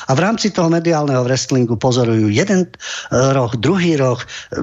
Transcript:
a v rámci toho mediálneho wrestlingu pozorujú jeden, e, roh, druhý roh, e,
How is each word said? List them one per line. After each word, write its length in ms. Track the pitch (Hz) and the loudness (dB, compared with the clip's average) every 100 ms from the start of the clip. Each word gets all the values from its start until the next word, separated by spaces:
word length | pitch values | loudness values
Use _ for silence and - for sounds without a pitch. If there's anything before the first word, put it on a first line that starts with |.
| - | -2
a 40 | 131 | 0
v 60 | |
rámci 260 | 190 233 208 | 0 0 -2
toho 240 | 185 165 | 0 2
mediálneho 480 | 170 165 156 147 127 123 | 2 2 0 0 0 0
wrestlingu 480 | 131 - 131 117 113 | -2 0 0 0 0
pozorujú 560 | 131 123 117 113 107 | 0 2 2 2 2
jeden, 320 | 107 196 190 | 0 2 0
e, 40 | 175 - - - - | 0 -8 -12 -12 -4
roh, 400 | 120 135 135 117 | 0 2 2 -2
druhý 480 | 120 127 190 175 147 | -2 0 0 0 2
roh, 160 | 131 113 | 0 -2
e, 80 | - - - - | -8 -16 -12 -6